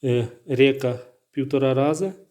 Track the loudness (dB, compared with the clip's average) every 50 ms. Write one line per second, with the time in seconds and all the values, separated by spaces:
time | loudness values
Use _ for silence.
0 | 0 0 0 0 0 -4 -8 -16 _ -6 2 4 4 4 4 0 -2 -4 -4 -6
1 | -12 -20 _ _ _ _ _ -6 -6 -2 -2 0 2 2 2 2 2 0 0 -2
2 | -4 -6 -8 -10 -20 _